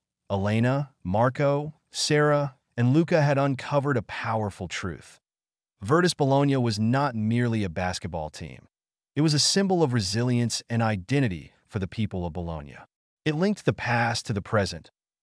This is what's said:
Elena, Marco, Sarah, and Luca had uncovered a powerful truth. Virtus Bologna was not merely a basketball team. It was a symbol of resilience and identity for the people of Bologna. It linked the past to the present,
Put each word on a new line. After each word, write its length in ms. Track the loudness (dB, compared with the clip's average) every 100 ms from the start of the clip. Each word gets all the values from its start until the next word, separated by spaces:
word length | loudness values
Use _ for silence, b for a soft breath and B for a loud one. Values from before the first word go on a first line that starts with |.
| _ _ -4
Elena, 640 | -2 0 2 2 0 -4 _
Marco, 720 | -4 0 2 2 0 0 -4 -12 _
Sarah, 640 | -6 0 2 4 2 0 -8 _ 0
and 180 | 4
Luca 280 | 4 4 4
had 160 | 4 4
uncovered 580 | 2 -2 -2 0 0 -2
a 60 |
powerful 680 | -4 -6 -4 -2 -4 -6 -8
truth. 520 | -6 -8 -8 -14 -20 _ _ _ _ _ _
Virtus 320 | 0 2 2
Bologna 440 | 2 2 4 4 2
was 220 | 0 0
not 360 | 2 2 0 0
merely 480 | 0 2 2 0
a 60 | -2
basketball 600 | -2 -4 -4 -6 -6 -8
team. 380 | -10 -14 -14 -20 _ _ _ _ 0
It 60 |
was 120 | 2
a 60 | 2
symbol 420 | 2 2 2 2
of 120 | 2
resilience 680 | 2 0 0 2 2 0 -2 -4
and 120 | -2
identity 720 | 0 -2 -2 0 0 -2 -10 _ _
for 120 | -6
the 80 | -6
people 380 | -4 -4 -4 -6
of 80 |
Bologna. 440 | -6 -8 -8 -12 -18 -20 _ _ _
It 120 | -4 0
linked 280 | 0 0
the 80 | -2
past 540 | -2 -2 0 0 -2 -4
to 80 |
the 80 | -6
present, 500 | -2 0 0 -4 -14 _ _ _